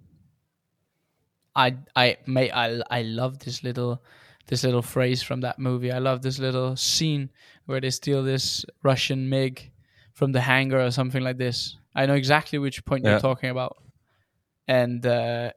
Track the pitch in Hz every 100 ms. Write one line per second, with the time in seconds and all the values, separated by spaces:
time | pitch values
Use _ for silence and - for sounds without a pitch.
0 | _ _ _ _ _ _ _ _ _ _
1 | _ _ _ _ _ 143 127 127 - -
2 | 123 - - 131 131 - 117 117 - 123
3 | 113 113 127 135 - 120 127 123 123 120
4 | _ - - _ - 123 131 123 113 -
5 | 127 127 - 127 123 - 131 127 123 127
6 | 131 127 131 135 131 127 127 131 - -
7 | 160 147 135 _ - - - 135 131 127
8 | - 139 131 131 - - - - 139 131
9 | - 135 131 135 131 127 - _ _ _
10 | _ - 139 131 127 131 135 131 127 123
11 | 127 131 127 127 127 120 - - _ -
12 | 139 143 131 147 151 151 139 - - 139
13 | 113 104 127 127 131 127 127 - _ _
14 | _ _ _ _ _ _ - 127 123 120
15 | 123 120 117 117 120